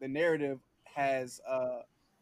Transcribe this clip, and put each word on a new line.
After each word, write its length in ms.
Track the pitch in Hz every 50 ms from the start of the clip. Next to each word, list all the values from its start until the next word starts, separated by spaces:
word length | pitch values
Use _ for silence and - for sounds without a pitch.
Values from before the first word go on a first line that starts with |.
the 60 | 135 135
narrative 520 | 135 151 170 170 160 151 147 139 135 131 - _ _ _ -
has, 560 | - - 147 139 139 135 131 127 123 - - - 120
uh, 320 | 131 131 127 127 123 117 - - _ _ _ _ _ _